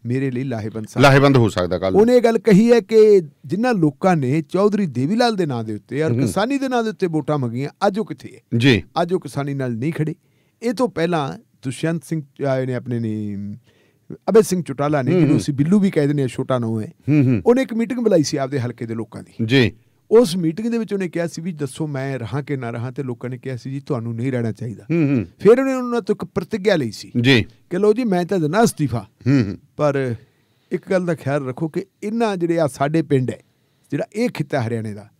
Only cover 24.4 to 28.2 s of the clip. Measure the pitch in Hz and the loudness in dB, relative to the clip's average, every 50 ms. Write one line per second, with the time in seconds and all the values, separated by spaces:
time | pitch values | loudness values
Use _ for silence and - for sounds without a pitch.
24.4 | 117 113 101 - - 117 104 95 - _ 151 170 160 135 143 127 98 85 - _ | -2 -4 -4 -6 -10 -12 -12 -12 -6 _ 0 0 2 2 2 0 -2 -4 -10 _
25.4 | - 185 233 254 269 269 262 254 247 247 240 233 220 - 208 196 - - _ 208 | 6 6 6 6 6 0 -2 -2 -4 -2 -4 -4 -2 -2 -4 -4 -4 -8 _ -8
26.4 | 190 - - 220 185 214 196 170 135 113 104 - - 95 - 120 120 127 139 117 | -8 -6 -8 -4 0 0 0 0 0 -4 -6 -10 -18 -6 -4 0 4 4 4 4
27.4 | 98 - - _ _ _ - 180 202 208 214 214 262 226 185 180 | 4 0 -8 _ _ _ -4 0 2 2 2 2 2 0 0 0